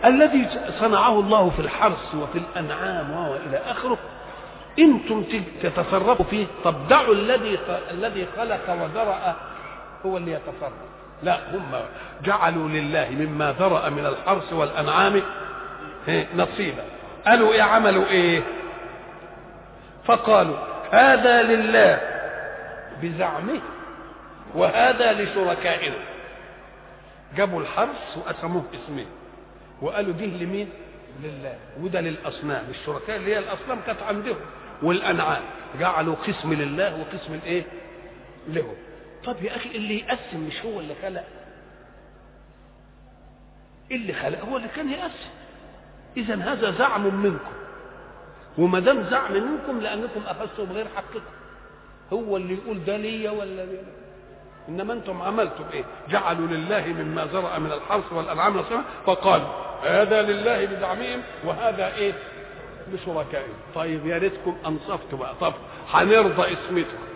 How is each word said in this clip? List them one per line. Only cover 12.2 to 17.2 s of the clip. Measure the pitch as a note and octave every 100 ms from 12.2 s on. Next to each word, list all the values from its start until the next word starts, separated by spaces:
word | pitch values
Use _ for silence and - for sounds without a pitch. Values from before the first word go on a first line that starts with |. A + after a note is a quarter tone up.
جعلوا | D3 G#3 E3+ E3 D#3
لله | D#3 D3 D#3 C3
مما | C3+ D#3 D3+ D3+ C3+
ذرأ | F#3 D#3+ D#3
من | D3 D3
الحرث | C#3 - F#3+ D#3+
والأنعام، | E3 C#3+ - D3+ D#3+ G3 G3+ - - - - - - - - -
إيه؟ | E3 D#3 E3+
نصيبا. | F3 - F#3 C3 - - - -